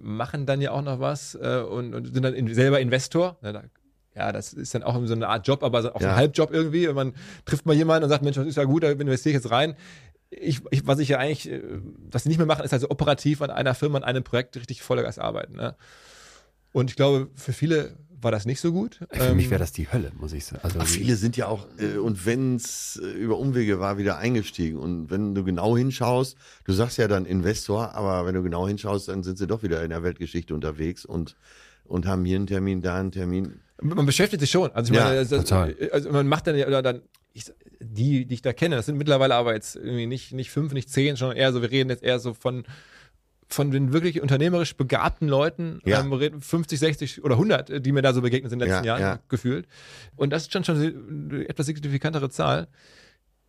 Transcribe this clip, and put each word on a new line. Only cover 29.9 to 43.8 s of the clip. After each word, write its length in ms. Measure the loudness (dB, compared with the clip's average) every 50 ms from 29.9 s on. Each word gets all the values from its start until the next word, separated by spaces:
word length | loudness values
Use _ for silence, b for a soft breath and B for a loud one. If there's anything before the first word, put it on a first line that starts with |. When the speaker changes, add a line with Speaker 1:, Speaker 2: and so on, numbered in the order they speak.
| -4 -2 -2
Speaker 2:
Weltgeschichte 500 | -4 -4 -4 -8 -6 -6 -6 -6 -4 -6
unterwegs 520 | -4 -4 -4 -4 -2 -4 -4 -4 -6 -12
und, 320 | -8 -4 -4 -4 -6 -8 b b b b b b b b b b
und 200 | -4 -4 -2 0
haben 200 | 0 0 0 0
hier 100 | 0 0
einen 120 | 0 0 -2
Termin, 340 | -2 -2 0 0 -2 0
da 180 | -2 -2 -2 -2
einen 140 | -2 -4 -4
Termin. 480 | -4 -4 -2 -2 -2 -2 -4 -8 -14 _ _ _ _
Speaker 1:
Man 240 | -6 -4 0 2 2
beschäftigt 360 | 2 4 4 2 2 2 0
sich 100 | -2 2
schon. 180 | 2 2 2 2 0
Also 180 | -2 0 4
ich 80 | 4 6
Speaker 2:
Ja, 60 | 6
Speaker 1:
meine, 140 | 6 4 2
das, 100 | 2 2
Speaker 3:
total. 440 | 2 0 2 4 4 4 4 2 0 -2 -4 0 0
Speaker 1:
also 180 | 0 0 2
man 160 | 2 2 4 4
macht 180 | 2 2 2
dann 120 | 0 2 2
ja, 100 | 2 2
oder 140 | 2 2
dann, 200 | 2 0 -2 -2 -8 _ _ _ _ _
ich, 140 | _ -18 -18 -18 -18 _ _ -20 -20 -16
die, 460 | -14 -10 -2 0 2 4 4 2 2
die 80 | 0 -6
ich 80 | -4
da 100 | -2 -4
kenne, 240 | -2 0 0 2 2
das 100 | 0 0
sind 120 | -2 -2 -2
mittlerweile 380 | 2 4 4 6 6 6 6
aber 180 | 4 4 4 2
jetzt 240 | 0 -2 -8 -14 -10
irgendwie 280 | -8 -4 -4 -2 -2
nicht, 280 | -4 -4 -6 -8 -10 -8
nicht 180 | -8 -8 -4
fünf, 220 | -2 -2 -2 -2 -2
nicht 160 | -4 -6 -2
zehn, 260 | 0 2 2 2 2
sondern 220 | 0 -2 -4 0 2
eher 160 | 2 4 4
so, 80 | 2
wir 100 | 0 2
reden 180 | 2 2 2 2
jetzt 140 | 0 -2 0
eher 160 | 0 0 0
so 140 | -2 -6 -8
von, 320 | -4 -4 -4 -4 -4 -8 B B B B B B B B B B _ _ _ _ _ _ _
von 240 | -2 0 0 2
den 220 | 2 2